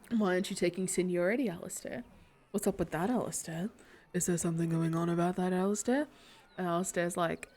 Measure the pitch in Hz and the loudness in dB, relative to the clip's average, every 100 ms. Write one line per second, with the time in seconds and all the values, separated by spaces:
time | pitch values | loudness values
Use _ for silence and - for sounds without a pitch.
0 | - 233 208 185 196 196 175 175 185 - | -2 2 4 2 0 0 0 0 -2 0
1 | 180 175 175 240 254 175 185 - - - | 0 2 2 2 0 -4 -8 -10 -8 -10
2 | 247 - - - _ - - 185 170 156 | -10 -18 -20 -20 _ -2 -2 -2 -2 -2
3 | 185 254 - - - 165 190 - - - | 0 0 0 -4 -6 -6 -6 -8 -20 -20
4 | - 180 175 175 175 165 165 165 165 160 | -6 -4 0 0 2 0 0 2 2 2
5 | 170 170 170 180 185 185 190 208 - 254 | 0 2 2 2 0 2 2 0 2 0
6 | 302 - - - - - 185 170 185 - | 0 -6 -20 -20 -20 -6 0 0 0 0
7 | 170 180 170 165 - | 0 0 -2 -2 -8